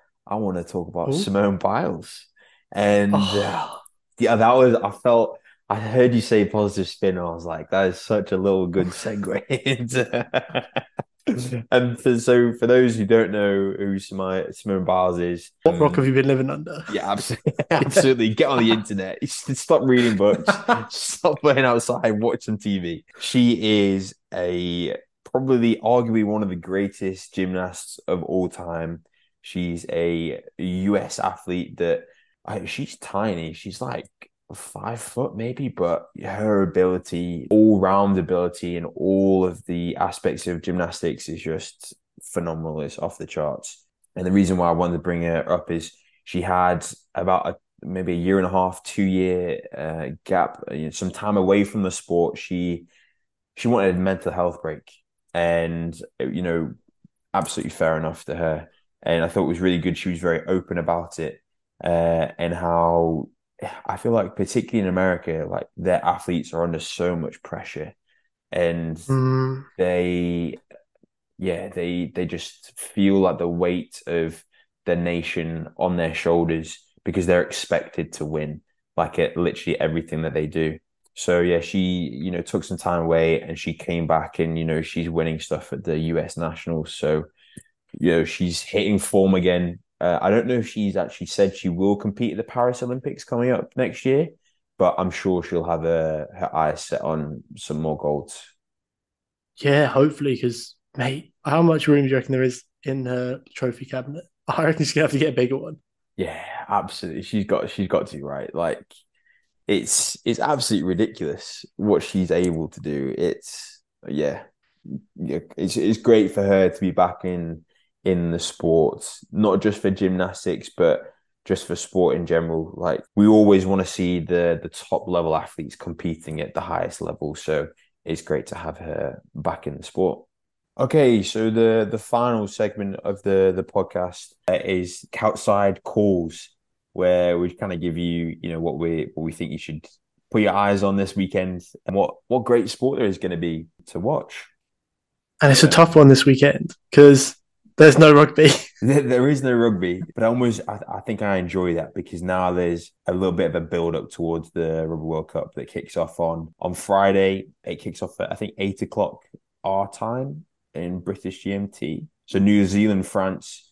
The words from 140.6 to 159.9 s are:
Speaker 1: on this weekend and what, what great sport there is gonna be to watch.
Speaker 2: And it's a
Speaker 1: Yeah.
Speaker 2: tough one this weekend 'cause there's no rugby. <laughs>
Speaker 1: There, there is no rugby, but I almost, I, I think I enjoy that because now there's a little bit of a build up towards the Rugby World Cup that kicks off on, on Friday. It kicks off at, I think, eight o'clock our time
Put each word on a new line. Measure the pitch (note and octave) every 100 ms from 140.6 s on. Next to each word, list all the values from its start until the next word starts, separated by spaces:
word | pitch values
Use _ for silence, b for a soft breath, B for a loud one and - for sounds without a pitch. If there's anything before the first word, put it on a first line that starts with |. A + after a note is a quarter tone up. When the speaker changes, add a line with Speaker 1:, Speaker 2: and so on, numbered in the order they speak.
| G2+ G2+
Speaker 1:
on | G2 G2
this | F#2+ G2+
weekend | F#2+ G2 F#2 F2+ - - -
and | F#2+
what, | - - _
what | B2 A2
great | A#2+ G2+
sport | - B2+ C#3
there | G#2+
is | F#2
gonna | F#2 E2+
be | E2+ D#2+ D#2+ _ -
to | E2+
watch. | G#2 D3+ - - - _ _ _ _ _ _ _ _ _
Speaker 2:
And | D3
it's | C3+
a | E3
Speaker 1:
Yeah. |
Speaker 2:
tough | - E3 D#3
one | C#3
this | C3+ C#3+
weekend | C3+ C#3+ - - - _
'cause | - C#3+ C#3 - - _ _ _ -
there's | D3+ D#3
no | D#3
rugby. | D3 D3+ D3+ D#3 -
<laughs> | - _
Speaker 1:
There, | A2+ C#3
there | B2+ B2 C3+
is | C#3
no | C3
rugby, | A#2+ A#2 G2 F2+ F2+ F2+
but | -
I | A2+
almost, | A#2+ A#2+ G#2+ -
I, | G#2 - G2
I |
think | - G#2+
I | G#2 F#2+
enjoy | F2+ F#2 F2+ E2+
that | D#2+ -
because | F2 F2
now | F2+ F#2 F2+
there's | F2+ F2 E2+ - _ -
a |
little | F2 F#2+
bit | F2 E2+
of | E2
a |
build | D#2+ F2 E2+ E2
up | -
towards | - E2 E2 D#2+
the | E2+ E2 D#2+ D#2+
Rugby | D#2+
World | D#2+ D#2+ D#2+
Cup | D#2+ - -
that | B1
kicks | - - F2
off | D#2 -
on, | E2 E2 D#2+ -
on | F2+ F2
Friday. | - G2 G2 G2 F#2+ G2 F#2+ _
It | - F2
kicks | G#2 -
off | F#2 -
at, | -
I | -
think, | G#2 -
eight | G2 F#2+
o'clock | - - G2 - _ - _ _
our | F#2+ G2
time | G2